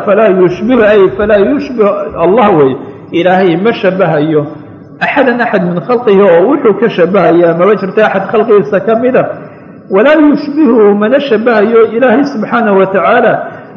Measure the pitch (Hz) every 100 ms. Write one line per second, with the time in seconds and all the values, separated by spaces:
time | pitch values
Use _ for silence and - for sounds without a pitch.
0 | - 202 214 185 180 - 214 247 208 214
1 | 185 - 208 208 208 285 - 240 202 -
2 | - - 170 220 208 170 135 127 - -
3 | - 165 175 185 196 165 214 226 190 185
4 | 180 156 151 156 143 - - - - -
5 | 170 - 262 240 226 208 175 175 - 240
6 | 226 190 196 170 202 302 220 196 226 -
7 | - 202 170 165 170 165 190 214 196 214
8 | 208 196 190 226 220 208 185 196 214 226
9 | 254 247 - - - - - - - 190
10 | 262 311 302 277 - 285 285 233 208 202
11 | 214 277 277 214 240 214 202 233 226 226
12 | 254 233 277 220 - 240 220 196 190 190
13 | 170 240 226 - - - -